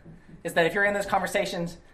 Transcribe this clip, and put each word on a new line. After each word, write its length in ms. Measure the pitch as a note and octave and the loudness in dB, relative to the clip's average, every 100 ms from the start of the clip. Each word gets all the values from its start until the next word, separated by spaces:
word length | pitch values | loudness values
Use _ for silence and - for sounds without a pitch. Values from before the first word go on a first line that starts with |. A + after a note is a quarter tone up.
| - - - - | -20 -20 -20 -12
is 100 | E3 | -4
that 120 | F#3 E3 | 2 2
if 80 | |
you're 100 | G3+ | 4
in 100 | G3+ | 0
those 120 | G3+ G3 | 0 0
conversations, 720 | G3 F3+ G3+ F3+ F#3 E3+ - - | 0 2 2 2 -2 -6 -8 -20